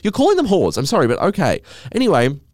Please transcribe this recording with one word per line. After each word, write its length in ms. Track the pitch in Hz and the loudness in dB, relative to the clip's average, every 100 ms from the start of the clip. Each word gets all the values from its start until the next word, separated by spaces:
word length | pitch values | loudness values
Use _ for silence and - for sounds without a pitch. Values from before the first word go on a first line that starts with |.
"You're 80 | 208 | -4
calling 240 | 214 294 381 | 0 2 2
them 120 | 269 | 2
whores." 280 | 190 95 78 | 0 0 -2
I'm 80 | |
sorry, 220 | 139 220 120 | -2 0 2
but 120 | - | 0
okay. 420 | 185 196 135 80 - - 131 | -2 0 -2 -2 -6 -20 -8
Anyway, 360 | - 254 139 123 143 - | -2 2 2 0 -2 -12